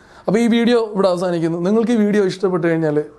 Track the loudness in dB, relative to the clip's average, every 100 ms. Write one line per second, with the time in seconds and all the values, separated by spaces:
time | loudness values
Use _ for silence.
0 | -20 -14 -2 0 2 2 2 2 0 0
1 | 0 0 -2 -2 -2 -2 0 0 0 0
2 | 2 2 0 -2 -2 0 0 0 0 -2
3 | -4